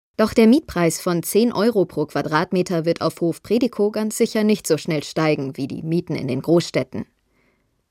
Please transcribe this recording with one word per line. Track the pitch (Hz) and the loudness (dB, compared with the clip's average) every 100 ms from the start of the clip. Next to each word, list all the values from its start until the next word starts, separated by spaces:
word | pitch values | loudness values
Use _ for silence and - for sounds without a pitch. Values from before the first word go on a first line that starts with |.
| _ - | _ -2
Doch | 214 | 2
der | - 220 | 6 6
Mietpreis | 285 - 175 165 160 | 6 2 0 0 0
von | 185 175 | -2 -2
zehn | - 202 233 | 0 2 2
Euro | - 226 214 175 | 2 0 2 0
pro | - 147 | -2 -4
Quadratmeter | 143 147 151 180 185 180 170 160 | -4 0 0 0 -2 0 -2 0
wird | 165 | -2
auf | 160 - | -4 -2
Hof | 170 160 | -4 -4
Predikow | - 226 247 - 208 | -2 0 0 0 -2
ganz | 214 214 - | 0 -6 -2
sicher | 226 220 | -2 2
nicht | 214 214 - | 2 0 0
so | 151 | -2
schnell | - 156 | 0 -4
steigen | - - 156 151 135 135 | -4 -2 0 0 -4 -6
wie | 135 | -8
die | - | -8
Mieten | 160 170 170 147 | -4 -4 -4 -6
in | 131 | -4
den | 127 | -4
Großstädten. | - 170 - - 127 104 - _ _ _ _ _ _ _ _ | 2 2 2 -4 -4 -8 -12 _ _ _ _ _ _ _ _